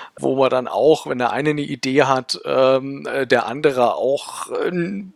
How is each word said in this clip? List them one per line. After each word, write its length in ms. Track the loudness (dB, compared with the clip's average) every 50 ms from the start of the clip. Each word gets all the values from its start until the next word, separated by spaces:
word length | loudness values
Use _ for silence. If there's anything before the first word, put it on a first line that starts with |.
| -16 -18 _ -4
wo 180 | -2 0 2
man 140 | 2 2 2
dann 180 | 2 0 -2 -2
auch, 380 | 0 4 4 4 4 4 2
wenn 120 | -4 -4 -2
der 120 | -2 -2
eine 200 | -2 0 0 0
eine 120 | -2 -2
Idee 400 | -4 -6 -8 -6 -4 0 2 4
hat, 380 | 4 4 2 0 -2 -4 -8 -8 -4
ähm, 640 | 0 2 4 4 4 4 2 0 -4 -10 -10 -8
äh, 200 | -6 -4 -4 0
der 200 | 2 2 2 2
andere 480 | 0 -2 0 0 0 2 2 2 2 2
auch, 560 | 0 0 0 0 -2 -4 -8 -12 -12 -10 -8
äh, 540 | -6 -4 -4 -2 -2 -2 -4 -4 -6 -8 -10 -12 -16